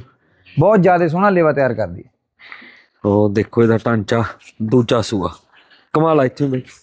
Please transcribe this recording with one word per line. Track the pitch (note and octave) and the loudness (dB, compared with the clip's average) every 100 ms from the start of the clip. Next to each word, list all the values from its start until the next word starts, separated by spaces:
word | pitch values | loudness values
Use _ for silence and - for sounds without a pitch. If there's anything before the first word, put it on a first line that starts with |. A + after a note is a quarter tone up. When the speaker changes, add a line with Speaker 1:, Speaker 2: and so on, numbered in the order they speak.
| - _ _ _ _ - | -4 _ _ _ _ 0
Speaker 1:
ਬਹੁਤ | F3+ G#3+ | 2 4
ਜ਼ਿਆਦਾ | F3+ F3 E3+ | 4 2 0
ਸੋਹਣਾ | E3 G#3 | 0 0
ਲੇਵਾ | F#3 D#3 | 2 2
ਤਿਆਰ | C#3 C3 | 2 -2
ਕਰਦੀ | A2 G2 F2 - | -2 -6 -10 -18
ਹੈ। | _ _ _ - - - - _ _ G#2 | _ _ _ -20 -20 -20 -20 _ _ 0
Speaker 2:
ਉਹ | G2+ G#2 | 2 2
ਦੇਖੋ | G#2 G2 - | 0 -2 0
ਇਹਦਾ | A#2 A2 | 2 2
ਢਾਂਚਾ, | B2 A2+ F#2+ A#2 A2 - - - | 0 -2 -2 -2 -4 -8 -20 -10
ਦੂਜਾ | A2 B2 A2+ B2 | -2 0 2 -2
ਸੂਆ। | G2+ G#2 E2+ - _ _ _ _ _ | -2 -4 -6 -10 _ _ _ _ _
ਕਮਾਲ | D#3 D#3+ D#3 | -2 0 2
ਆ | B2+ | 0
ਇੱਥੇ | - C#3+ | -2 -6
ਬਾਈ। | B2+ - - | -6 -10 -20